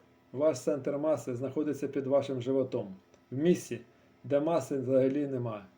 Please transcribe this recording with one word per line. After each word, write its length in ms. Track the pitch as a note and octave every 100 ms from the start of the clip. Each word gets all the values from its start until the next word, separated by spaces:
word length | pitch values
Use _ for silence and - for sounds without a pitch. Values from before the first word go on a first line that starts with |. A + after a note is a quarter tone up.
| _ _ _
ваш 280 | B2 D#3 C3
центр 380 | - D3 C3+ C#3
маси 380 | D#3 C#3 - B2
знаходиться 520 | C3+ D#3 D3+ C#3 C#3
під 200 | C#3+ C3
вашим 340 | C#3 C#3 B2+
животом, 540 | A#2+ C3+ C3 A#2+ G2 F#2+ _ _ -
в 60 | B2+
місці, 420 | E3+ E3+ - A#2 - _ _ _
де 160 | B2 C#3+
маси 380 | D#3 E3 - C#3
взагалі 500 | A#2+ C3+ C3+ D3 C#3
немає. 360 | C3 A#2+ G#2 F#2+